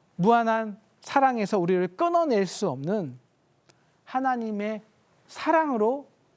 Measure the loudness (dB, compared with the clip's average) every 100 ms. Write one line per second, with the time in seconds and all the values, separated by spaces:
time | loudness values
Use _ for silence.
0 | _ -2 2 4 2 0 -4 -10 _ _
1 | -4 2 2 2 0 0 2 2 0 0
2 | 0 2 2 2 0 -2 -4 -4 -4 -4
3 | -4 -10 _ _ _ _ _ _ _ _
4 | -8 -4 -2 -2 -4 -4 -4 -6 -12 _
5 | _ _ _ -6 0 2 2 2 0 0
6 | -6 _ _